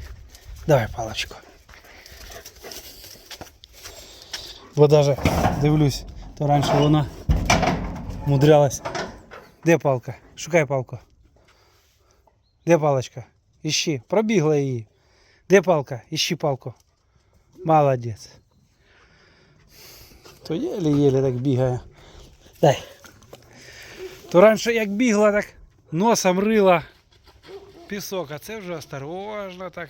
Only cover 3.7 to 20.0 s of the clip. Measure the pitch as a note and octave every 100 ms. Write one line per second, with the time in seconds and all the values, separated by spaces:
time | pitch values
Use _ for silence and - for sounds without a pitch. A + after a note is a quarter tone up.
3.7 | - - - - - - - - - -
4.7 | D3 D3 D3+ C#3+ C3+ - - - D#3+ C#3+
5.7 | D3+ D3 - - - - - D3 D3 C#3
6.7 | D3 D3 D3+ C#3 - - - - - -
7.7 | F3+ - - - - - C#3 D3 D3+ C#3+
8.7 | - - - - - - - - _ D#3+
9.7 | D#3+ D3 C3 - - - - - E3+ C#3+
10.7 | C#3 A#2+ A#2+ - _ _ _ _ _ _
11.7 | _ _ _ _ _ _ _ _ _ D#3+
12.7 | E3+ D3 C3+ - - - _ _ _ D#3
13.7 | D3 - C3+ - F#3 G#3+ G#3+ D3+ D3 C#3
14.7 | A#2+ A2 _ _ _ _ _ - G3 F#3+
15.7 | D#3+ B2+ B2 - D#3 - F3 D#3 C3+ B2+
16.7 | - _ _ _ _ _ _ _ - E3
17.7 | D#3 C#3+ B2+ A#2 G2+ - - _ _ _
18.7 | _ _ _ _ _ _ _ _ _ _
19.7 | - - -